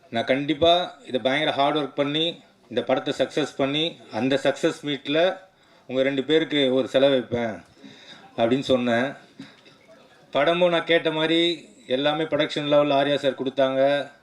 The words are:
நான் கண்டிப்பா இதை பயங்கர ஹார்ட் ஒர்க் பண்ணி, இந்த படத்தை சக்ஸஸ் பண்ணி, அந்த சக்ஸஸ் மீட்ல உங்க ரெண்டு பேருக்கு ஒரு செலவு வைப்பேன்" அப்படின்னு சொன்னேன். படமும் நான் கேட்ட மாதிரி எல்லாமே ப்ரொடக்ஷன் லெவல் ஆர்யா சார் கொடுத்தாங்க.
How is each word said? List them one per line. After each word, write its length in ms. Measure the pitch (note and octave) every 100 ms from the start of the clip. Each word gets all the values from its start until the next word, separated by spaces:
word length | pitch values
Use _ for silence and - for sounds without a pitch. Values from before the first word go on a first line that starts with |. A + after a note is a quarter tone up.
| -
நான் 140 | A#2
கண்டிப்பா 720 | A2+ C3+ C#3+ D3 E3 F3 F3+ - -
இதை 140 | A#2+
பயங்கர 320 | B2+ C#3+ D3+
ஹார்ட் 240 | C3+ C#3 D3+
ஒர்க் 180 | C3+
பண்ணி, 480 | - C#3+ D3+ E3 - - _ _
இந்த 140 | A2
படத்தை 320 | A#2+ C3+ - -
சக்ஸஸ் 380 | B2+ - C3+ -
பண்ணி, 400 | C3+ D3 E3 - -
அந்த 280 | A2 C3 C3+
சக்ஸஸ் 420 | C#3+ C3+ E3 D#3
மீட்ல 520 | D3 C3+ C#3 D3+ F#3 F3+ - _ _ _ -
உங்க 160 | C3
ரெண்டு 220 | C3+ C#3
பேருக்கு 500 | C3 D#3+ D#3+ D3 C3
ஒரு 140 | C3 A2
செலவு 240 | C3 C#3
வைப்பேன்" 500 | C3 A#2 A#2+ A#2 F#2+ - - - - - - - -
அப்படின்னு 260 | A#2 C3
சொன்னேன். 500 | C3 B2+ B2 A#2 C3+ C#3+ - - - - - _ _ - - _ _
படமும் 400 | C3+ D3 F3 F3
நான் 140 | E3
கேட்ட 260 | - E3 D#3+
மாதிரி 580 | D#3 D#3+ E3 E3+ D#3 - - -
எல்லாமே 360 | B2+ D3 D#3
ப்ரொடக்ஷன் 420 | D#3 C#3+ D3+ D#3
லெவல் 260 | D3 D3 D3
ஆர்யா 260 | C#3 C#3+ C#3+
சார் 260 | C#3 B2
கொடுத்தாங்க. 680 | C3 B2+ C3 C3+ C#3 C#3+ C3+ -